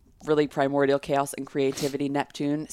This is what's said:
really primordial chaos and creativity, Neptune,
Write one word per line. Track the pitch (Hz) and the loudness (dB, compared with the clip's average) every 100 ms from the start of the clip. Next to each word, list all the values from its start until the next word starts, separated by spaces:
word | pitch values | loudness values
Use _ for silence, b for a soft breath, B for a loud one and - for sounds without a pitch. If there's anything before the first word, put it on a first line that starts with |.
| _ _ | _ _
really | - 151 151 | 0 2 2
primordial | - 139 143 139 139 | 2 2 4 4 2
chaos | - 139 139 | 2 0 0
and | - 135 | -4 -8
creativity, | 147 135 135 143 139 143 | -2 -2 0 -4 -2 -2
Neptune, | 143 139 - 143 151 151 | -2 -4 -4 -2 -2 -4